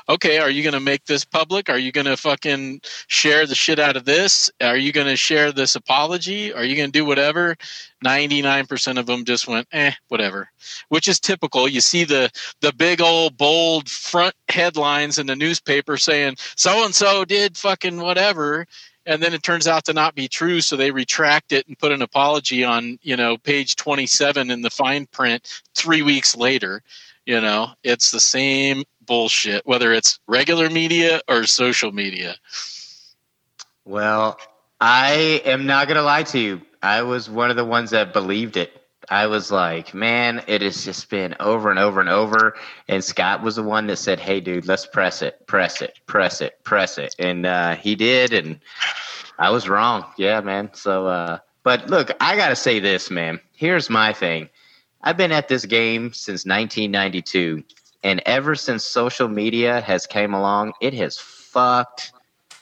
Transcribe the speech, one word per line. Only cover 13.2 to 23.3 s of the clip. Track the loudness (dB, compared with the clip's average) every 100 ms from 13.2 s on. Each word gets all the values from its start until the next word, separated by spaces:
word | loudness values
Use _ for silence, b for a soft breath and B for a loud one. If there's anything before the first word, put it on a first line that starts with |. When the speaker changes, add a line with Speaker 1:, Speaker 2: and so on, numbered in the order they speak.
| 0 2
Speaker 1:
bold | 2 4 2 0 -4
front | -10 -2 0 0 0 -4
headlines | 0 0 0 0 0 0 -2
in | -4
the | -2
newspaper | -2 -2 -2 -2 0 -2
saying, | 0 2 0 -4 B B
"So-and-so | 2 2 2 4 4 2 2
did | 0 0 -2
fucking | -2 -2 -4 -4
whatever," | -2 2 0 0 -2 -2 -6 B B B -4
and | 0
then | 0
it | -2
turns | -2 0 2
out | 0 0
to |
not | 0 0
be | -2 -8
true, | -2 0 0
so | 0 0
they | 0
retract | 0 -2 0 2 2 0
it | -2 -2
and | -4
put | -2
an | 0
apology | -2 2 2 2 -2 0
on, | 0 0 -2 -8
you | -6 -2
know, | 0